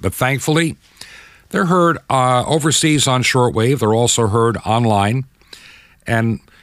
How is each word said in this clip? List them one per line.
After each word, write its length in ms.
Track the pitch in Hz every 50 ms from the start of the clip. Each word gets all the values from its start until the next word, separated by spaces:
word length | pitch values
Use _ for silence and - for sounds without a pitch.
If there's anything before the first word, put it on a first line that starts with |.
But 140 | - 95 -
thankfully, 600 | - 127 127 139 131 - - 156 160 170 160 - - _ _ _ - - - - - - - - - _ -
they're 160 | - 190 202
heard, 320 | 170 185 185 170 170 156 - - -
uh, 360 | - 131 127 127 127 123 120
overseas 600 | - 139 160 143 160 139 - - 160 151 143 120
on 160 | 139 131 127 120
shortwave. 580 | - - 131 123 120 - 110 110 123 143 131
They're 140 | 117 107 110
also 340 | 113 120 113 - - 117 107
heard 280 | 104 117 113 117 110 - -
online. 600 | - 110 117 120 113 107 101 98 104 113 135 131 - _ _ _ _ - - - - - - - _ _ _ _
And 340 | - 117 113 113 117 110 98 - _ _ -